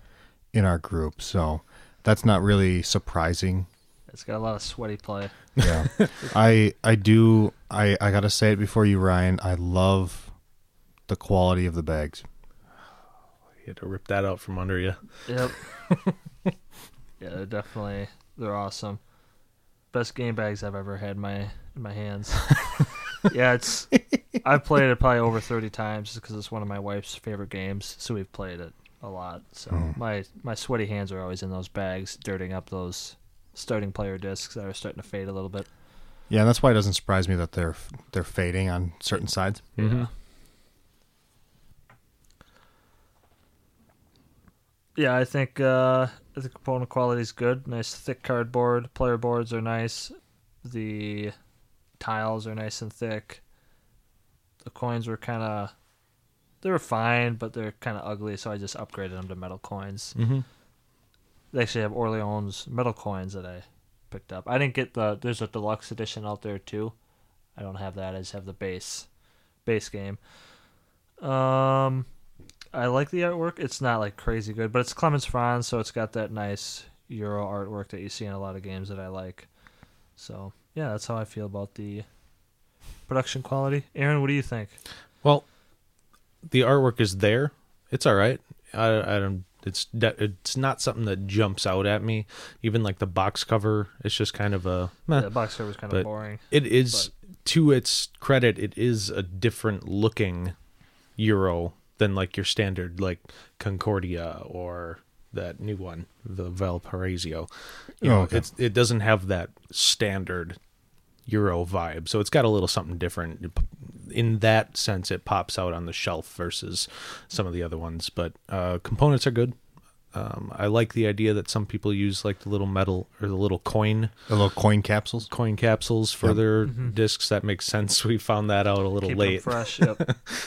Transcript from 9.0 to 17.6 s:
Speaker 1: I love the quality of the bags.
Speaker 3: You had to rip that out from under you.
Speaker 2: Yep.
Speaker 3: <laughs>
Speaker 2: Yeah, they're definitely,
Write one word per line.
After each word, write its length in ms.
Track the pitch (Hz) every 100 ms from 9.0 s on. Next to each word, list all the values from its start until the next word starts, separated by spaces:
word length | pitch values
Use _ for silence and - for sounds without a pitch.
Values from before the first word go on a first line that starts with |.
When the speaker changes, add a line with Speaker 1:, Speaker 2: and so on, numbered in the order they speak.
| 92 90 92 92
Speaker 1:
I 120 | 92
love 760 | 90 87 92 95 95 90 - - - _ _ _ _ _ _ -
the 100 | 95
quality 480 | - 95 92 90 90
of 80 |
the 80 | 82
bags. 400 | 80 78 76 - - - - - - - - - - - - _ _ _
Speaker 3:
You 80 | -
had 80 | -
to 80 | 92
rip 220 | 95 -
that 160 | 101
out 160 | 98 92
from 180 | - 92
under 200 | 92 92
you. 160 | 92 92 - - -
Speaker 2:
Yep. 220 | 123 127 -
Speaker 3:
<laughs> 40 | - - - - - - - - 190 - - - - - - -
Speaker 2:
Yeah, 80 | 90
they're 180 | 90 98
definitely, 600 | 107